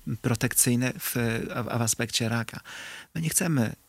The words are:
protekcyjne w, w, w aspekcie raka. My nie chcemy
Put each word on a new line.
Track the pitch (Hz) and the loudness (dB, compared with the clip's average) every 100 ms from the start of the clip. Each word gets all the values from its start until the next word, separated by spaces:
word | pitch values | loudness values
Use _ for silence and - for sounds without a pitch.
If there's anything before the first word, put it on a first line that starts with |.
| - 120 | -6 -2
protekcyjne | 127 117 127 - - 120 127 | 0 2 2 4 4 4 2
w, | - - | -2 -4
w, | 127 117 113 - 127 113 117 | 0 0 0 -2 -4 -2 0
w | |
aspekcie | 117 - 117 - 113 | 0 0 0 0 0
raka. | 117 113 - - - - - - | 0 -2 -8 -14 -14 -12 -14 -10
My | 165 | -4
nie | 160 | -2
chcemy | - 175 147 110 - | 0 2 2 2 -2